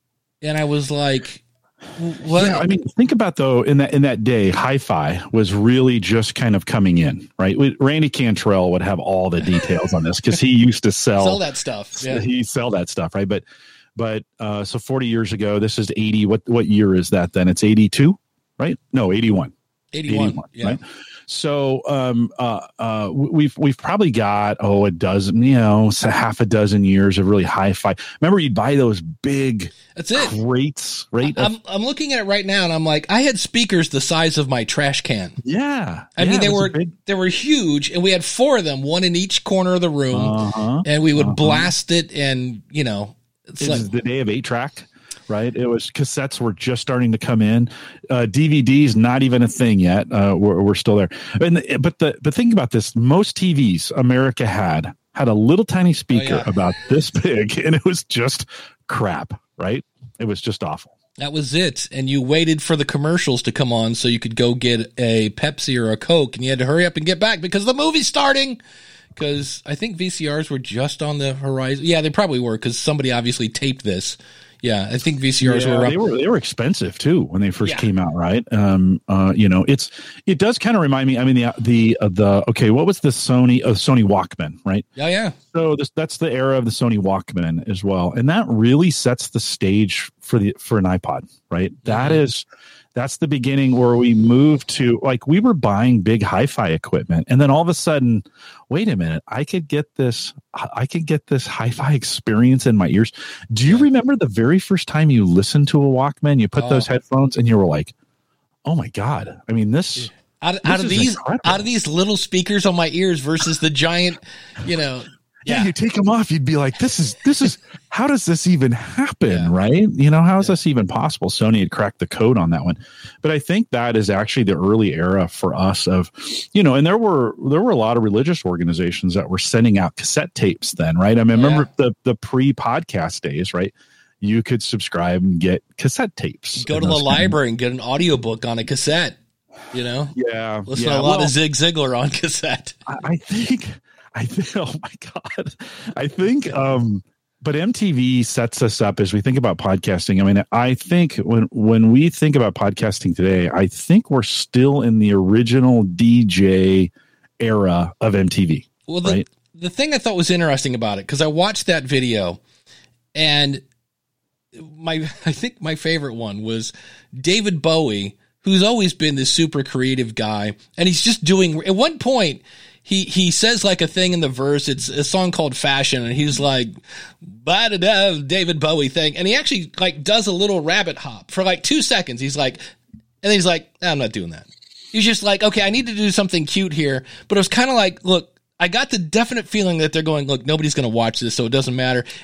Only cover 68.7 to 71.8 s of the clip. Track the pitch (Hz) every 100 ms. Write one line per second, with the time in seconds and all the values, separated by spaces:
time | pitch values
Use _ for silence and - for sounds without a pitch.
68.7 | - - - _ - 151 143 135 - -
69.7 | 147 226 170 185 - 151 147 156 135 113
70.7 | 107 143 - 147 147 139 135 139 131 131
71.7 | 139